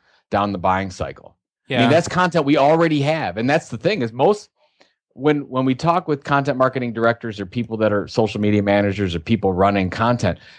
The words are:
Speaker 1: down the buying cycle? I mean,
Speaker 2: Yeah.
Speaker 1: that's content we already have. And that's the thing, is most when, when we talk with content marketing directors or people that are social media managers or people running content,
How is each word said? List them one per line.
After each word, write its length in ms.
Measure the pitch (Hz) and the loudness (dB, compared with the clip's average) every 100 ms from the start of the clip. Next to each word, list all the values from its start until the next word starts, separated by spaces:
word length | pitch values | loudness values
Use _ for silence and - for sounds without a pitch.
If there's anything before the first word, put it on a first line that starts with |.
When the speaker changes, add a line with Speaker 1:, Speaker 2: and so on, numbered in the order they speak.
| _ _ _ | _ _ _
Speaker 1:
down 240 | 101 101 | -2 -2
the 40 | 95 | -2
buying 340 | 92 92 98 | -2 -2 -4
cycle? 440 | - 69 69 - _ _ _ - | -8 -12 -12 -20 _ _ _ -4
I 40 | |
mean, 80 | 127 | 0
Speaker 2:
Yeah. 80 | 117 | 4
Speaker 1:
that's 180 | 160 - | 4 2
content 380 | 180 180 165 139 | 0 0 0 2
we 100 | 147 | 2
already 460 | 143 165 165 151 | 4 4 2 0
have. 340 | 139 160 104 95 | 0 -2 -4 -4
And 140 | 123 | 0
that's 180 | 160 - | 0 -2
the 100 | 113 | -4
thing, 240 | 170 208 | -2 -2
is 120 | 117 | -4
most 360 | 120 160 208 - _ _ _ _ _ _ | 0 2 2 -6 _ _ _ _ _ _
when, 340 | - 143 147 139 | -4 0 0 -2
when 160 | 127 131 | -2 0
we 100 | 131 | 0
talk 320 | 165 175 165 | 0 0 -2
with 160 | 143 | -4
content 340 | - 139 139 127 | -2 -2 0 0
marketing 360 | 131 131 120 | 0 0 -6
directors 460 | 110 117 117 117 101 | 0 0 0 -4 -8
or 60 | 92 | -6
people 320 | 120 113 110 | -6 -6 0
that 140 | 107 | 0
are 160 | 101 76 | 0 -2
social 340 | - 110 107 | 0 0 0
media 220 | 104 104 | 2 2
managers 520 | 101 101 101 98 98 85 | 2 2 2 0 -2 -4
or 40 | |
people 340 | - 110 98 | -2 0 0
running 360 | 90 98 101 92 | 2 2 2 -2
content, 500 | - 117 120 98 80 - | 0 0 0 -2 -4 -10